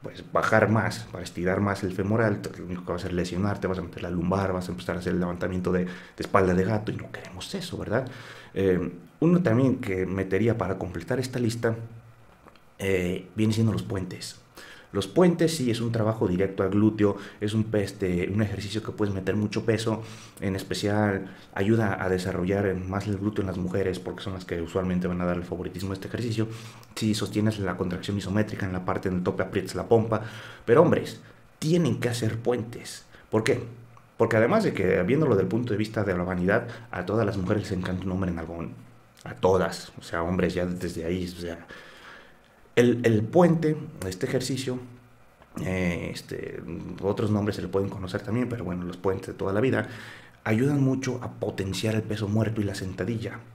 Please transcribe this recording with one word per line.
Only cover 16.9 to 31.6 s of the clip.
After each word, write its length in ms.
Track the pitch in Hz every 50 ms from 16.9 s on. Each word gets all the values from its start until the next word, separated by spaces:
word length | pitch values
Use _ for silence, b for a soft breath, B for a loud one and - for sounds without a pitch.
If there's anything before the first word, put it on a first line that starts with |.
| 107 110 104 101 101 98 B B B B
es 120 | 104 107 107
un, 140 | 110 110 113 110
este, 560 | 107 101 98 - - 98 92 90 87 90 92 95
un 80 | 104
ejercicio 420 | 110 101 - - 90 87 95 110 -
que 80 | -
puedes 220 | - - 107 101 101
meter 220 | 98 90 92 92
mucho 300 | 104 104 104 - 113 -
peso, 360 | - 113 104 - 117 110 104 113 B B B B B B B
en 160 | - 101 95
especial 800 | 95 - - 87 87 - 101 101 104 107 104 98 95 95 B B B B B -
ayuda 480 | - 98 101 113 113 113 101 95 -
a 80 | - 92
desarrollar 640 | 92 90 90 95 90 90 87 90 98 98 101 101 92
más 320 | 90 92 92 95 101 98 107
el 100 | 101 92
glúteo 240 | 98 104 107 -
en 60 | 104 95
las 100 | 90 92
mujeres, 420 | 90 90 90 101 95 92 92 90
porque 240 | - 92 90 - -
son 100 | - 95
las 120 | 92 90
que 160 | - 90 85
usualmente 460 | 82 80 - 95 92 92 90 90 90 92
van 120 | 90 87
a 40 | 90
dar 120 | 90 87 87
el 60 | 85
favoritismo 480 | - 90 87 90 90 - 87 92 95
a 20 | 98
este 120 | 95 - -
ejercicio. 400 | - 107 113 123 110 110 113 110 B B B B B B B B -
Si 200 | - - 110 107
sostienes 440 | - 104 95 - 104 104 107 104 101
la 160 | 101 92 90
contracción 420 | - 98 90 90 87 - - 101 101
isométrica 480 | 92 95 92 104 107 - - - -
en 80 | 95 90
la 120 | 92 90
parte 240 | 92 95 - - 98
del 140 | 92 90 90
tope, 200 | 101 92 90 92
aprietas 320 | 87 - 101 - - -
la 120 | 90 87 -
pompa, 340 | 120 113 107 113 110 104 110 B B B B B B B B
pero 200 | - 117 139 175
hombres, 380 | 160 113 - - - - - B B B B B B _ _